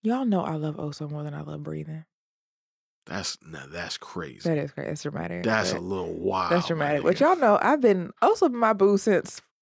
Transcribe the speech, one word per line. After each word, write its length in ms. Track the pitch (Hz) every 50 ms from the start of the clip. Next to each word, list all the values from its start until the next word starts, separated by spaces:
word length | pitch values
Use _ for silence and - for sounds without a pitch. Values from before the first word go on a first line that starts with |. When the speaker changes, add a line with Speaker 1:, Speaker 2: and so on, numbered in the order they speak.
| -
Speaker 1:
Y'all 220 | 220 240 262 269
know 160 | 233 202 180
I 140 | - - 160
love 200 | 156 151 156 151
Oso 320 | - - 147 147 - 151 147
more 140 | 147 147 147
than 100 | 147 143
I 80 | 147
love 220 | 151 151 151 151 147
breathing. 400 | 151 156 156 151 160 156 160 160 _ _ _ _ _ _ _ _ _ _ _ _ _ _ _ _ _ _ _ _
Speaker 2:
That's, 320 | - 78 98 92 - - - -
now 200 | 78 80 73 67 67
that's 280 | 78 87 87 76 -
crazy. 500 | - - - - - 82 71 62 - -
Speaker 1:
That 100 | 170 160
is 140 | 147 147 143
crazy. 180 | - - - -
That's 140 | 156 151 -
dramatic, 400 | 147 139 - 85 87 87 87 87
Speaker 2:
That's 280 | 113 110 110 101 92
a 40 | -
Speaker 1:
but 80 | - 87
Speaker 2:
little 300 | 92 98 92 87 85 82
wild, 380 | 82 87 95 95 95 90 87
Speaker 1:
that's 160 | 170 175 170
dramatic. 360 | - 170 160 147 143 151 143 -
Speaker 2:
my 60 | -
Speaker 1:
But 60 | 185
Speaker 2:
nigga. 20 | -
Speaker 1:
y'all 140 | 277 320 381
know 200 | 349 277 220 208 -
I've 200 | - 226 285 294
been, 300 | 247 226 196 185 170 - - -
Oso 200 | - 277 440 - 392 302
been 60 | 240
my 160 | 240 233 220 220
boo 240 | 190 196 202 202
since 440 | 196 - 226 196 165 - - - - _ _ _ _